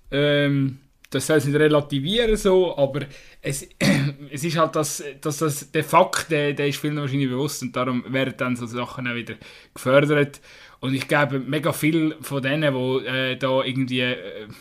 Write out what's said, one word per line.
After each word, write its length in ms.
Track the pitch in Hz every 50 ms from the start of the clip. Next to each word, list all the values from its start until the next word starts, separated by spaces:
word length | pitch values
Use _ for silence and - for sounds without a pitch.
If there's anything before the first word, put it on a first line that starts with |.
| _ -
ähm, 680 | - 139 143 147 147 143 143 143 143 139 135 135 127 135 - _ _ _ - -
das 160 | - 135 - -
soll 100 | 156 156
es 80 | 143
nicht 100 | 143 139
relativieren, 800 | 147 151 156 151 147 143 143 139 139 135 160 202 233 240 220 214
so, 400 | 202 - 196 185 185 185 170 - -
aber 240 | 185 175 - 143 123 - - - - - - -
es, 240 | - - 139 - - - - - - - 175 139
<clears throat> 320 | 139 143 139 139 147 139
es 120 | 135 139 147
ist 140 | 175 151 170
halt 180 | 160 151 -
das, 260 | 156 156 147 - - 165 143 135 135
dass 160 | - 160 147 -
das, 340 | 160 156 143 - - -
der 140 | - 160 151
Fakt, 440 | - - 165 185 185 - - - -
der, 220 | 165 147 147 143 143
der 140 | 139 143 143
ist 120 | 139 -
vielen 180 | - 151 147 151
wahrscheinlich 320 | 147 135 127 143 139 131
bewusst 320 | 123 127 143 147 143 -
und 120 | 135 123 -
darum 300 | 131 127 131 127 123 - -
werden 240 | 127 131 135 131 117
dann 220 | - 135 127 127 120
so 80 | 120
Sachen 420 | 113 113 120 123 120 - - 131 123
auch 80 | 120
wieder 200 | 120 117 113 110 - - - - - - _ -
gefördert. 680 | - - 127 131 139 147 143 151 147 143 139 139 - - - - - - - - -
Und 140 | - 131 135
ich 140 | 131 - -
glaube, 320 | - 147 147 139 139 139
mega 320 | 127 113 143 156 151 165
viel 460 | 139 - - 151 165 165 156 156 156 -
von 220 | - - 143 139 127
denen, 300 | 135 143 156 156 147 135
wo, 260 | 127 127 127 131 131
äh, 380 | 110 117 131 131 131 131 131 123
da 260 | - 131 131 135 131
irgendwie, 380 | 131 127 131 135 123 127 127
äh, 460 | 127 123 123 82 90 98 80 98 107 104 - -